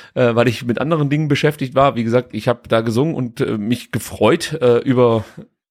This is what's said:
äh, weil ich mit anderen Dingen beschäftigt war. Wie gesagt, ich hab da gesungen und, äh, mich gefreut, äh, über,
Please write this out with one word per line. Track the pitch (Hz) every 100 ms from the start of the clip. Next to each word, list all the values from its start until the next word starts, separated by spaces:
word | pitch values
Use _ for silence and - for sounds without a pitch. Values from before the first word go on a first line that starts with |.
| - 131
äh, | 120 117
weil | 120
ich | 110 120
mit | 110
anderen | 143 160 139
Dingen | 151 151
beschäftigt | 143 151 151 131 127
war. | 139 117
Wie |
gesagt, | 113 123 120
ich | 110 123
hab | 120 -
da | 113
gesungen | 113 110 160 127
und, | 123 127
äh, | 120 110
mich | 104 123 -
gefreut, | 113 - - 107 170 - -
äh, | 123 117
über, | 131 123 120 113 - - - _ _